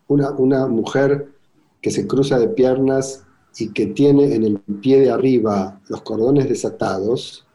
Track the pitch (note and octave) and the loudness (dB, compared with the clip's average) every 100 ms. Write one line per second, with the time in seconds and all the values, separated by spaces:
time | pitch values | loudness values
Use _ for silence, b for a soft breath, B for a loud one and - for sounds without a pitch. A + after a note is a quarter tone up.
0 | - C#3+ C#3+ C3 C3 C3+ C3 A2+ - C3+ | -2 -2 -2 0 0 2 0 -2 -2 0
1 | C#3 C#3+ - _ _ _ _ _ G#2+ G2+ | 0 0 -6 _ _ _ _ _ -6 -4
2 | G2 B2+ C#3 C3 G#2+ - B2+ C3 C3+ C3+ | -2 0 0 2 0 2 2 2 0 0
3 | C3 - _ _ _ - A2 - G2+ G2+ | -4 -10 _ _ _ -10 -8 -4 -4 2
4 | C#3+ C#3+ C#3+ A2+ A2 G2 - G2+ C3 C3+ | 4 6 4 2 0 -2 -6 -4 2 4
5 | B2+ A#2 C3 B2 G#2+ G2+ F#2+ - - G#2+ | 4 2 2 2 2 0 -4 -8 -12 -12
6 | - A2 A#2+ C#3+ B2 A2+ A2 - G#2+ F#2+ | -8 -2 2 2 0 -2 -6 -4 -4 -4
7 | G#2 C3+ - - _ | -4 -4 -6 -20 _